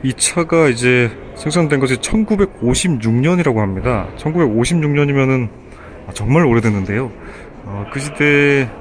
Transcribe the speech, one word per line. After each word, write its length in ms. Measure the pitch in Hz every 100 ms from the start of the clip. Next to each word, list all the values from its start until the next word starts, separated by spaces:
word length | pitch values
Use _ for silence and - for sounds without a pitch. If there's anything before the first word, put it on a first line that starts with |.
| 135
이 60 |
차가 540 | - - - 165 165 156
이제 420 | 117 123 123 117 - -
생산된 460 | - 156 165 160 143
것이 180 | 131 123
천구백오십육 1120 | - 220 214 214 190 - 120 - 180 139 110
년이라고 480 | 117 143 180 156 113
합니다. 480 | 104 95 113 117 87 -
천구백오십육 760 | 151 165 147 107 123 170 151
년이면은, 580 | 147 143 139 131 131 113 - - - - - -
아, 60 |
정말 340 | - 107 147 156
오래됐는데요. 680 | 117 110 104 92 101 127 101 - - - - 104
어, 200 | 101 101
그 80 | 139
시대에 680 | 143 147 147 143 143 143 123 -